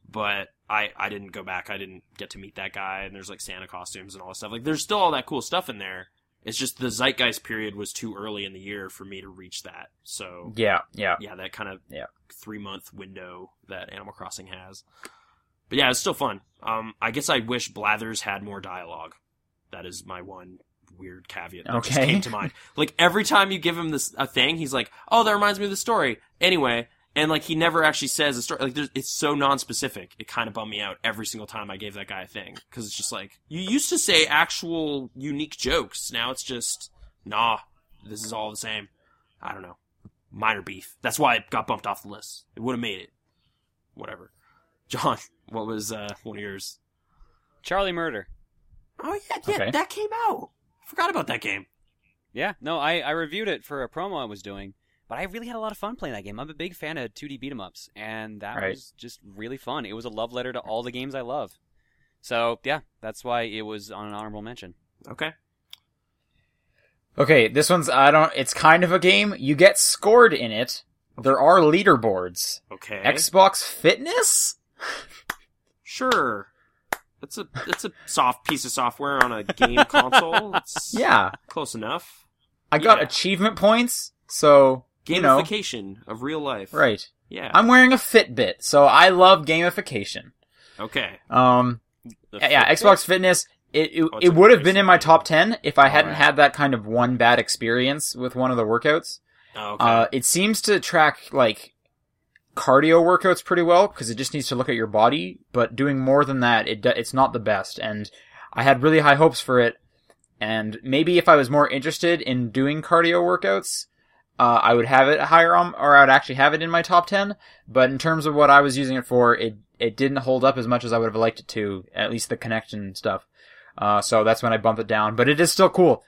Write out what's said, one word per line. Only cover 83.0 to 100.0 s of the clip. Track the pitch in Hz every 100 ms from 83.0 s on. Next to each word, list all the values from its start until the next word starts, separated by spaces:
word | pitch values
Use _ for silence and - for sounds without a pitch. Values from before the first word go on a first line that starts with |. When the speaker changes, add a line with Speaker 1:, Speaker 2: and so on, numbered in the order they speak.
Speaker 2:
achievement | 143 - 180 190 214 190
points, | 202 226 240 - - _ -
so, | - 151 143 135 131 - _ -
you | 175
know. | 156 135
Speaker 1:
Gamification | 156 214 190 120 98 101 -
of | 110
real | 131 156
life. | 147 113 98
Speaker 2:
Right. | - 139 104 - _ -
Speaker 1:
Yeah. | - -
Speaker 2:
I'm | 180 226
wearing | 247 254
a | 262
Fitbit, | - 226 - 123 104 -
so | - 147 143
I | 127 180
love | 180 185 190 147
gamification. | 160 175 190 - 120 101 - - _ _ _ _ -
Speaker 1:
Okay. | 110 143 101 95 -
Speaker 2:
Um, | 123 127 123 123 120 _ _ - - _
Speaker 1:
The | 104
Speaker 2:
yeah, | 143
yeah, | 143 123
Speaker 1:
Fitbit? |
Speaker 2:
Xbox | 160 208 190 -
Fitness, | 185 185 175 - _ _
it, | 147 156
it, | - 160
Speaker 1:
Oh, | 110
it's | 175
Speaker 2:
it |
Speaker 1:
a |
Speaker 2:
would | 165 202
have | 233
Speaker 1:
racing | 151
Speaker 2:
been | 190
in | 190
my | 175
Speaker 1:
game. |
Speaker 2:
top | 160 160
ten | - 160 185 226
if | 147 143
I | 139
hadn't | 147 -
Speaker 3:
All | 147
right. |
Speaker 2:
had | 143 139
that | 143
kind | - 143
of | 123 104
one | 117 123 123
bad | 120 120
experience | 113 - 113 120 127 147 -
with | 123 127 127
one | 127
of | 123
the |
workouts. | 110 117 156 156 - - _ _ _ -
Speaker 1:
Oh, | 107
okay. | 104
Speaker 2:
Uh, | 117 117